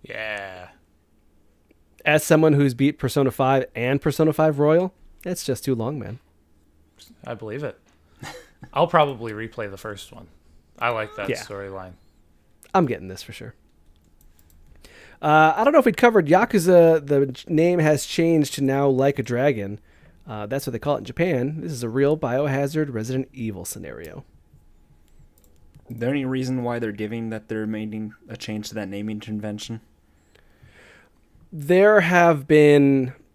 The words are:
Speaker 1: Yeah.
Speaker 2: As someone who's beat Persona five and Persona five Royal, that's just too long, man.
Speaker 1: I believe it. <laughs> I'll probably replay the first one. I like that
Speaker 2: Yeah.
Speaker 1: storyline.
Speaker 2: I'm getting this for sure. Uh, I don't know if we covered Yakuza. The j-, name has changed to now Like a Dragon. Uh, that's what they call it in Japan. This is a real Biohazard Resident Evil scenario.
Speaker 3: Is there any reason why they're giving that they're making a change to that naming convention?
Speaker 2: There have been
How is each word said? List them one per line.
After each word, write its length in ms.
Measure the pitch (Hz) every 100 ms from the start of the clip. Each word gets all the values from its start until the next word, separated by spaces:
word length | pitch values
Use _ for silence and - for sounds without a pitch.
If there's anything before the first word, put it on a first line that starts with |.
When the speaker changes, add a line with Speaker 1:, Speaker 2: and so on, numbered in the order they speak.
Speaker 1:
Yeah. 640 | - - 110 104 98 90 90 _ _ _ _ _ _ _ _ _ _ _ _ _
Speaker 2:
As 180 | 156 151
someone 300 | - 160 156
who's 200 | 143 143
beat 280 | 120 139 -
Persona 320 | 131 147 131
five 320 | - 131 135 -
and 260 | - 120 139
Persona 320 | 160 143 160
five 280 | 147 156 143
Royal, 340 | 147 160 185 _ - _
that's 200 | 185 180
just 200 | - 127
too 100 | -
long, 240 | 120 113 147
man. 220 | - 123 _ _ _ _ _ _ _ _ - _ -
Speaker 1:
I 80 |
believe 300 | 117 110 123
it. 160 | 143 - _ _ _ _
<laughs> 500 | - - - _ -
I'll 140 | 135 160
probably 460 | 175 147 120 113
replay 360 | 107 110 - 104
the 80 | 98
first 360 | 110 98 -
one. 160 | - 90 _ _ - _ -
I 120 | 120
like 260 | 113 107 -
that 120 | 98
Speaker 2:
Yeah. 140 | 123
Speaker 1:
storyline. 520 | - 101 98 95 92 87 _ _ _ _ _ _ -
Speaker 2:
I'm 140 | 190 147
getting 220 | 120 95
this 160 | 92
for 80 | -
sure. 240 | - 113 - _ _ _ _ _ _ _ _ _ _ - - - - - -
Uh, 340 | 151 156 156 170
I 80 |
don't 80 | 254
know 80 | 302
if 40 |
we 60 | 247
covered 380 | 185 240 220 151
Yakuza. 760 | 175 233 208 170 175 165 160
The 220 | 139 143 139
j-, 260 | 127 -
name 280 | 156 170 175
has 260 | 156 147 -
changed 480 | - 165 160 143
to 80 | -
now 240 | 135 139 139
Like 320 | 131 139 143
a 60 |
Dragon. 560 | 123 120 143 113 98 104 _ _ - _ -
Uh, 180 | 107 104
that's 180 | 135
what 80 | 139
they 60 | 117
call 160 | 147
it 40 | 143
in 60 | 101
Japan. 540 | - 175 131 131 156
This 120 | 165
is 100 | 131
a 60 | 120
real 280 | 123 139 156
Biohazard 760 | 147 127 147 135 139 156 147
Resident 340 | 113 110 131 127
Evil 320 | 127 113 95
scenario. 600 | 92 - 82 58 78 - - _ _ _ _ _ _ _ _ _ - _ _ _ _ - _
Speaker 3:
Is 80 | 117
there 120 | 117
any 140 | 143
reason 380 | 131 131 127 127
why 160 | 120 120
they're 140 | 113
giving 380 | 101 107 117 113
that 180 | 110 -
they're 180 | 110 107
making 480 | 110 107 107 107 - -
a 80 | 113
change 320 | - 107 104
to 80 | 110
that 120 | 95
naming 300 | 101 107 107
convention? 600 | 107 107 107 104 - 113 _ _ _ _ _ _ _ _ - _ - - _ _ _ _ _
Speaker 2:
There 480 | 160 143 180 302 208
have 460 | 170 180 170 151 135
been 640 | 151 147 147 139 135 127 - _